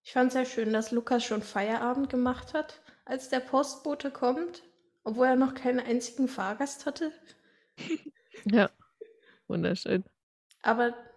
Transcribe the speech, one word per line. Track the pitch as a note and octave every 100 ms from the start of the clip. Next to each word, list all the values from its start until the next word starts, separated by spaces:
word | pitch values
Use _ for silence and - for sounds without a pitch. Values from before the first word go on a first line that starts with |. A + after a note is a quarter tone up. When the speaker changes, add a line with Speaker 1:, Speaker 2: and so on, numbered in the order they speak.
Speaker 1:
Ich | -
fand's | B3+ B3+
sehr | C4
schön, | B3+ A#3 A3
dass | A3 A3+
Lukas | A#3 A#3 B3
schon | A#3 G#3+
Feierabend | G#3+ A#3 G#3+ A3+ A#3+ C4 C#4
gemacht | B3+ B3+ B3 -
hat, | D4+ D#4 - - - -
als | B3+ -
der | C4+
Postbote | B3+ C4 C#4 - D4+ D4 C#4
kommt, | - B3 C#4 F4 - - _ _ _
obwohl | A3 A3 B3+
er | B3+
noch | C4
keinen | - B3+ B3
einzigen | A#3+ A#3+ - - B3+
Fahrgast | - F#3+ A3 C#4 - D4+
hatte. | C#4+ D#4+ - - - _ _ _ - - D#4+ - - _ -
Speaker 2:
Ja, | G#3 A3 G3+ - _ _ - _ _ _ -
wunderschön. | E3+ F3 F#3 - F#3 - _ _ _ _ -
Speaker 1:
Aber | - A3+ A#3+ A#3+ -